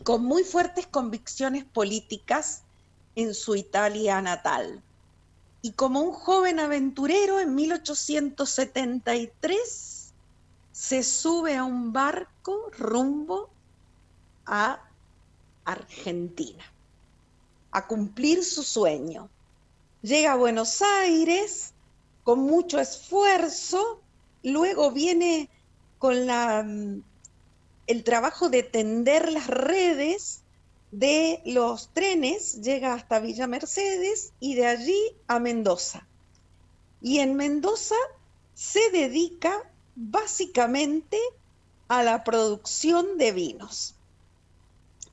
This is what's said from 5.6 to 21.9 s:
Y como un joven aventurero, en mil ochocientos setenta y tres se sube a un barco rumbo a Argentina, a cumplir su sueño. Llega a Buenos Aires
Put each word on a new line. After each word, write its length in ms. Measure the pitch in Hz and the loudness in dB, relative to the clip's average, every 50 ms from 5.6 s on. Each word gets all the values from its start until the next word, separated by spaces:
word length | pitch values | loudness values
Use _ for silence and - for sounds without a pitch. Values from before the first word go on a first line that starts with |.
Y 100 | - 226 | -10 -8
como 300 | 202 - 269 262 262 285 | -4 0 0 2 2 2
un 120 | 311 359 - | 0 0 -2
joven 460 | - - 349 381 381 370 370 339 320 | -2 0 2 4 4 4 4 2 0
aventurero, 800 | 302 294 294 285 269 269 - - 269 285 339 403 403 381 392 392 | 0 0 0 0 0 -2 -2 -2 0 2 4 4 4 2 2 2
en 140 | 370 302 262 | 0 0 0
mil 180 | 277 302 320 349 | 0 0 0 -2
ochocientos 800 | 330 320 294 294 - - - 302 302 285 277 277 - 277 269 | -2 -4 -6 -6 -4 -4 -2 -2 -2 -2 -2 -4 -4 -4 -2
setenta 640 | - - 262 269 - 262 262 240 247 254 - 240 233 | -2 -2 -2 -2 -2 -4 -2 -2 -4 -4 -2 -2 -2
y 140 | 240 233 226 - _ | -2 -2 -6 -8 _
tres 720 | - 320 370 427 494 453 - - - - - - - - _ _ _ _ _ _ _ _ _ _ _ _ | -2 0 0 0 -2 -4 -8 -12 -14 -16 -16 -18 -20 -20 _ _ _ _ _ _ _ _ _ _ _ _
se 320 | - - - - 262 262 247 | -16 -12 -6 -2 -2 0 0
sube 540 | - - - - 320 339 339 330 320 277 | 0 -2 0 0 0 0 0 0 0 0
a 80 | 262 262 | -2 -2
un 260 | 254 247 247 240 233 | -2 -2 -4 -4 -2
barco 800 | 220 269 269 294 330 370 370 - _ _ - 370 392 415 453 427 - | 0 0 0 0 0 -4 -8 -12 _ _ -8 -6 -6 -6 -6 -8 -10
rumbo 720 | - 262 220 220 247 262 277 285 294 302 320 370 392 427 - _ _ _ _ _ _ _ _ _ _ _ _ _ _ _ _ _ _ - | -6 -4 0 0 2 2 2 0 -2 -4 -4 -4 -6 -6 -8 _ _ _ _ _ _ _ _ _ _ _ _ _ _ _ _ _ _ -8
a 360 | - 208 208 214 226 - - - _ _ _ _ _ _ _ _ _ _ _ _ _ _ _ - - | -4 -2 0 0 0 -2 -6 -10 _ _ _ _ _ _ _ _ _ _ _ _ _ _ _ -10 -8
Argentina, 920 | 185 - - - - - - 190 170 175 175 175 - - 160 - - - - - _ _ _ _ _ _ _ _ _ _ _ _ _ _ _ _ _ _ _ _ | -8 -8 -10 -16 -16 -12 -8 -6 -6 -6 -6 -8 -8 -10 -10 -10 -12 -18 -20 -20 _ _ _ _ _ _ _ _ _ _ _ _ _ _ _ _ _ _ _ _
a 140 | - 185 - | -6 -6 -4
cumplir 560 | - 220 214 208 202 - 247 262 302 330 370 349 | -4 -4 -4 -4 -4 -4 0 2 2 2 2 0
su 200 | - - 302 277 | -2 -4 -6 -6
sueño. 680 | - - 226 202 165 151 139 135 165 165 - 180 196 _ _ _ _ _ _ _ _ _ _ _ _ _ _ | -4 0 2 2 2 2 0 -4 -8 -10 -12 -16 -18 _ _ _ _ _ _ _ _ _ _ _ _ _ _
Llega 320 | - 208 277 302 302 302 269 | -4 0 2 4 4 4 4
a 20 | |
Buenos 440 | 247 247 240 226 226 226 226 - - | 4 4 2 2 2 -2 -2 0 2
Aires 920 | 392 403 403 392 381 359 330 320 320 320 339 381 415 415 - - - - - _ _ _ | 2 4 4 4 4 4 4 4 4 2 2 0 0 -2 -6 -10 -12 -14 -16 _ _ _